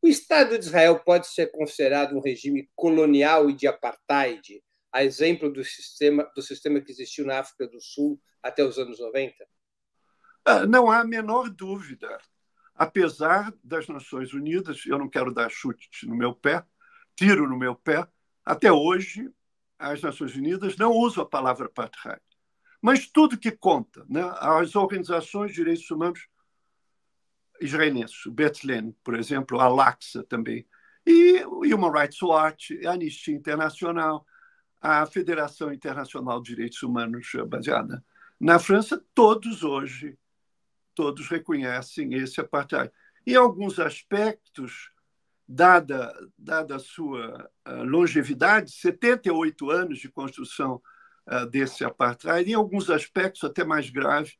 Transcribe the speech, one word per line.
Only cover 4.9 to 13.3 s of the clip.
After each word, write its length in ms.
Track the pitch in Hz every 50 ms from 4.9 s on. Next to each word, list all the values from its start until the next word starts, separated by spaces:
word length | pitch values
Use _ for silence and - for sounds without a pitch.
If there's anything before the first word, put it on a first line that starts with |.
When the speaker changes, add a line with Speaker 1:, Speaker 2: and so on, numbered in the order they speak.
Speaker 1:
a 120 | - 127 139
exemplo 480 | 139 131 - 151 165 170 165 160 147
do 120 | 139 135 131
sistema, 680 | - - - - - - - 147 147 147 147 147 - _
do 60 | 143
sistema 380 | 139 - 143 139 - 151 147 143
que 120 | 139 -
existiu 340 | 127 127 127 - - - 143
na 140 | 135 135 135
África 280 | 135 - _ _ 131 120
do 120 | 117 117
Sul 380 | - - - 143 143 147 147 143 _ _ _ _
até 220 | - 127 - - 143
os 160 | 131 117 127
anos 200 | 131 120 120 107
noventa? 460 | 120 113 113 135 135 120 _ _ - _ _ _ _ _ _ _ _ _ _ _ _ _ _ _ _ _ _ _ _
Speaker 2:
Ah, 200 | - 233 202 196
não 240 | 202 226 254 247 226
há 100 | 220 233
a 20 | 233
menor 460 | 226 233 226 220 214 220 247 262 240
dúvida. 680 | 190 160 190 190 196 196 180 143 135 107 - 107 - - _ _ _ _ _ _ _ _ _ _ _
Apesar 800 | - 156 160 _ 196 180 160 127 - 156 160